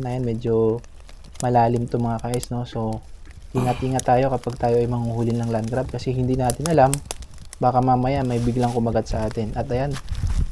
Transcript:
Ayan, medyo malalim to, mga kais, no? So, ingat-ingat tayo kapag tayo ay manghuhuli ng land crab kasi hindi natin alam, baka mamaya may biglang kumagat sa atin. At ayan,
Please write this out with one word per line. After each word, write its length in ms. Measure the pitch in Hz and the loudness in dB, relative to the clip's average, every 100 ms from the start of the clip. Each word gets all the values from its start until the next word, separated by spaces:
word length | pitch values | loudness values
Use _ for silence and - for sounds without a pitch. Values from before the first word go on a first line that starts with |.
Ayan, 160 | 123 127 | -2 -2
medyo 640 | 120 113 117 113 110 117 - - - - - - | -2 -2 0 2 2 0 -6 -18 -18 -18 -16 -4
malalim 440 | 123 123 117 120 123 | 2 4 4 2 0
to, 120 | 123 | -2
mga 200 | 117 113 | -2 -2
kais, 240 | 120 123 - | -2 -4 -2
no? 120 | 120 | -6
So, 360 | 120 117 110 110 - - - - - | -6 -4 -4 -6 -10 -16 -18 -18 -6
ingat-ingat 520 | 131 123 120 131 131 | -2 0 0 0 0
tayo 240 | - 123 135 | 4 4 4
kapag 240 | 135 - 127 | 0 -4 -2
tayo 200 | 120 120 | 2 2
ay 80 | 120 | 2
manghuhuli 480 | 120 117 117 117 117 | 0 -2 0 0 0
ng 160 | 117 | 0
land 160 | 113 113 | -2 -2
crab 200 | 123 123 | -2 -4
kasi 200 | 123 - | -4 -2
hindi 280 | 127 123 131 | 0 2 2
natin 240 | 127 - 151 | 2 0 2
alam, 240 | 156 127 139 - - - - - - | 6 6 4 -2 -12 -14 -14 -14 0
baka 240 | 127 127 | 2 4
mamaya 400 | 131 127 127 139 | 4 4 2 0
may 160 | 127 120 | 0 0
biglang 320 | 120 120 120 | 0 2 2
kumagat 360 | 120 117 113 107 | 2 2 0 0
sa 200 | 113 107 | -2 -2
atin. 240 | - 107 | -2 -4
At 160 | 123 139 | -4 -2
ayan, 240 | 123 143 135 - - - - - | -2 -2 -4 -6 -2 0 2 0